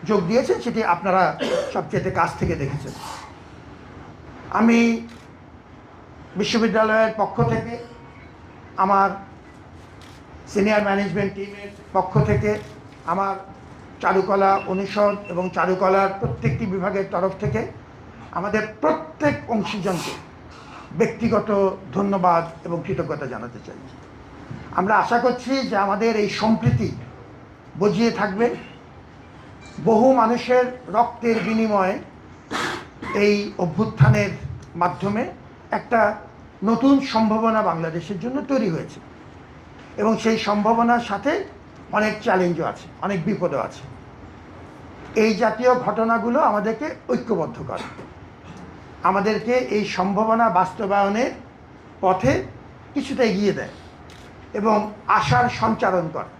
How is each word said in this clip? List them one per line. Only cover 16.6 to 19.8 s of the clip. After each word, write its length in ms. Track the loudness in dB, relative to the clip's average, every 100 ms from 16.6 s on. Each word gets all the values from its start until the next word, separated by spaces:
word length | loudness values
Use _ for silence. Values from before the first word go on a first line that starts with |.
| -2
বিভাগের 320 | -2 -2 -2 -4
তরফ 180 | -2 -2 -2
থেকে 180 | -4 -4 -6 -10 -20 -20 -20 -20 -10 -8
আমাদের 240 | -2 -2 -4 -2
প্রত্যেক 520 | 0 0 -6 -2 0 0 -2
অংশীজনকে 600 | -2 -2 -4